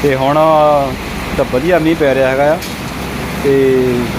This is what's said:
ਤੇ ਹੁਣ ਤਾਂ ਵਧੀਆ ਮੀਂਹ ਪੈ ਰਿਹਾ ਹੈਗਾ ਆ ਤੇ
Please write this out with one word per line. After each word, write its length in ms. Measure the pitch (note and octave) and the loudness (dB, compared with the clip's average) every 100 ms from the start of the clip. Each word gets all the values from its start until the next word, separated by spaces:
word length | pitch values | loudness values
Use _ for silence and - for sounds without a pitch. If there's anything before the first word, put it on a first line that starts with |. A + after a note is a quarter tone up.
ਤੇ 120 | D3 C3 | 0 0
ਹੁਣ 200 | C3 D3+ D#3 D#3 D3+ D3 C#3 C3 - - - - | 2 2 4 4 4 2 0 -4 -8 -8 -8 -4
ਤਾਂ 80 | C3+ | -2
ਵਧੀਆ 260 | B2+ D#3 F3 | -2 2 2
ਮੀਂਹ 160 | D#3 E3 | 2 2
ਪੈ 200 | D3 C3 | 2 2
ਰਿਹਾ 140 | C3+ | 0
ਹੈਗਾ 240 | C3 C#3+ | 2 0
ਆ 40 | E3 - - - - - - - - | 0 -4 -10 -10 -8 -8 -8 -8 -4
ਤੇ 400 | C#3+ C#3 C3+ C3 B2+ B2 A#2+ | 0 2 4 2 2 0 -4